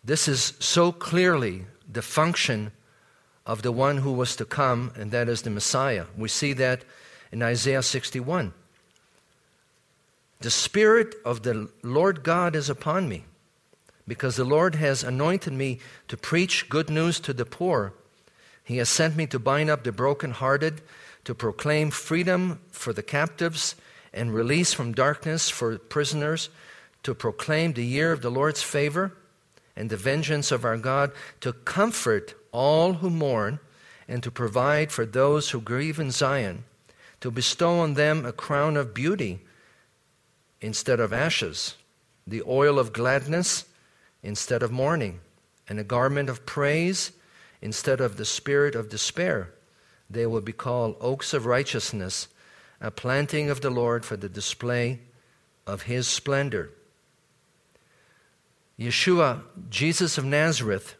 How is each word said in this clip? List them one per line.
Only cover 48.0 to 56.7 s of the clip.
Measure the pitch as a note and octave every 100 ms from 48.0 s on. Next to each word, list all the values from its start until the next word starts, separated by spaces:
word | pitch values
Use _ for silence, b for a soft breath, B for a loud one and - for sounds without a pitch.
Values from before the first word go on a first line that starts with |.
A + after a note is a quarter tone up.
| B2+ G2
the | G#2+
spirit | - - C#3+ C#3+ B2
of | G#2+
despair, | G#2+ - - F3+ C#3 F2 - b b b b b
they | A2 A#2
will | A2+
be | G#2
called | A2 B2+ B2 A#2 G#2+
oaks | A#2+ C3+ -
of | D3 A#2
righteousness, | B2 C#3 A#2 - G#2+ F#2 - - B B B B B
a | G#2+
planting | - B2 C3 D3 D3+ D3
of | C3+
the | C3+
Lord | B2 A#2+ A#2 A2+
for | G2+
the | G2
display | F#2+ - - B2 A#2+ A#2+ B2 - b b b b b -
of | G2
his | - B2 A#2+
splendor. | - - C#3 C#3 G#2+ E2